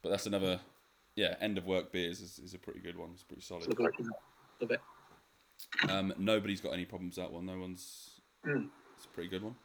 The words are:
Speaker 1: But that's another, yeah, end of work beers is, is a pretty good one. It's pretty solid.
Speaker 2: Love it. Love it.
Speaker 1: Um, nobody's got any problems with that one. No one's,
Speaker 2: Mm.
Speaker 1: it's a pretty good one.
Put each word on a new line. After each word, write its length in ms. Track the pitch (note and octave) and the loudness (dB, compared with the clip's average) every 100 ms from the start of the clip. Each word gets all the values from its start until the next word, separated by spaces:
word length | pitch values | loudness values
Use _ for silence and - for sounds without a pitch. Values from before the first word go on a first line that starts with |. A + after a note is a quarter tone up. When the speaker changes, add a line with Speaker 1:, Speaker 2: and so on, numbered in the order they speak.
Speaker 1:
But 60 | E2+ | 0
that's 160 | G2 G#2+ | 0 2
another, 320 | G2 F#2+ F#2 - - _ _ _ | 4 4 2 -2 -20 _ _ _
yeah, 220 | - F#2 E2 | 0 2 2
end 180 | G#2+ G2 | 0 0
of 60 | |
work 280 | F2+ F#2 - | 4 2 2
beers 280 | F#2 F2 F2 | 0 0 -2
is, 200 | F2+ - | -10 -14
is 120 | F#2 | -14
a 60 | F#2 | -12
pretty 220 | - - | -10 -8
good 160 | E2+ F2 | -8 -8
one. 140 | E2+ | -10
It's 80 | F2+ | -12
pretty 200 | - - | -16 -14
solid. 260 | - F2 E2+ - | -8 -6 0 4
Speaker 2:
Love 140 | A#2 - | 4 2
it. 100 | A#2 A2 - - - - | -4 -4 -12 -20 -20 -6
Love 100 | A#2 | 0
it. 80 | - - - - - _ _ _ - - - - | 0 -2 -20 -20 -20 _ _ _ -16 -2 2 4
Speaker 1:
Um, 240 | F#2+ F#2+ F2+ | 4 2 2
nobody's 420 | G2 A2 G2+ F#2+ | 4 4 4 -2
got 120 | F2+ | -2
any 120 | E2 | -2
problems 320 | F2 F#2 F2+ F2+ | -4 -4 -6 -4
with 80 | F2+ | -6
that 60 | |
one. 140 | E2+ F#2 | -4 -6
No 100 | F#2 | -6
one's, 640 | F#2 F2+ - - - - _ _ | -6 -8 -12 -14 -18 -20 _ _
Speaker 2:
Mm. 240 | - C#3 - - - - | 0 0 0 -8 -20 -20
Speaker 1:
it's 80 | |
a 40 | - | -16
pretty 180 | - F2 | -8 -4
good 160 | F#2+ | -4
one. 100 | G#2+ B2 | -4 -10